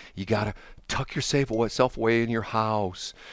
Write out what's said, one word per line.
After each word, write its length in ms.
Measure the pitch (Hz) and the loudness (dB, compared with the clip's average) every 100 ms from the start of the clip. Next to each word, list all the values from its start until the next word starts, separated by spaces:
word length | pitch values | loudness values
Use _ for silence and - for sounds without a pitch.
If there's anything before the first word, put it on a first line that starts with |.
| - - | -14 -8
you 100 | 95 | 0
gotta 280 | 107 107 - - - - | 2 0 -4 -12 -14 -4
tuck 280 | - 135 143 | -4 -2 -2
your 80 | |
safe 280 | - 143 135 | 2 2 2
awa-, 160 | 110 110 | 2 2
self 300 | - 127 - | 0 -2 0
away 240 | 113 117 | 2 4
in 80 | 117 | 2
your 140 | 117 | 0
house. 720 | 107 110 110 107 98 92 - - - | -2 0 0 0 -2 -4 -12 -14 -18